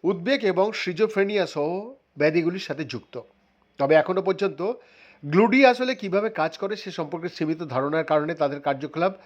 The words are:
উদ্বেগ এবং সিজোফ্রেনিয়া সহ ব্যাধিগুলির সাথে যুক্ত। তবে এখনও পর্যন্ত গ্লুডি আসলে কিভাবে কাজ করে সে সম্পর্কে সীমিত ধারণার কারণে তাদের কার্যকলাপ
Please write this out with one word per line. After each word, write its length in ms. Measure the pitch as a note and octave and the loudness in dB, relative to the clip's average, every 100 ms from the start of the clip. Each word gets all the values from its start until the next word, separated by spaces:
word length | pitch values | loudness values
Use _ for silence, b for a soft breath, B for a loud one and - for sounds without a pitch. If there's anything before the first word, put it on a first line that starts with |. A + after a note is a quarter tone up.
উদ্বেগ 400 | E3 F#3 F3 C4+ | -2 -2 -2 0
এবং 280 | G#3+ F3+ G#3 | 0 2 0
সিজোফ্রেনিয়া 760 | G#3+ - E3+ A3 G3+ G3 G#3 F3 | 0 -6 0 0 2 0 0 -2
সহ 460 | D#3 D3+ F#3 A3 C4+ _ - | -2 -4 -4 -10 -18 _ 0
ব্যাধিগুলির 420 | D3 E3 E3 F#3 | 2 4 0 -4
সাথে 240 | - C#3+ | -8 -8
যুক্ত। 380 | C#3 A#2+ - B2+ G#2+ _ _ _ _ - | -8 -10 -12 -16 -16 _ _ _ _ -4
তবে 180 | C#3 D#3 | 4 4
এখনও 260 | E3 F#3 | 4 -2
পর্যন্ত 520 | F#3+ F#3+ G3 D#3+ F#3 - b b b b C#3+ | -2 -2 -2 -4 -6 -8 b b b b 0
গ্লুডি 400 | E3 A3+ B3+ C4 | 4 6 8 6
আসলে 300 | A#3+ B3+ B3+ | 6 -2 -4
কিভাবে 340 | G3+ F#3 A3 | -2 -2 -2
কাজ 280 | A3 D#3+ - | -2 -4 -4
করে 180 | G3 G#3 | -8 -8
সে 160 | G3 | -10
সম্পর্কে 380 | E3+ D#3 E3+ E3+ | -8 -8 -6 -8
সীমিত 340 | - D#3 D#3+ | -6 -4 -4
ধারণার 400 | E3 B2 C#3 D#3+ | -4 -2 0 -2
কারণে 320 | D3+ D3+ D3+ D#3+ | 2 0 0 -2
তাদের 240 | D3 C#3+ | -2 -2
কার্যকলাপ 560 | C#3+ C3+ D3 D#3+ F3+ F#3+ | -4 -4 -4 -2 -2 -2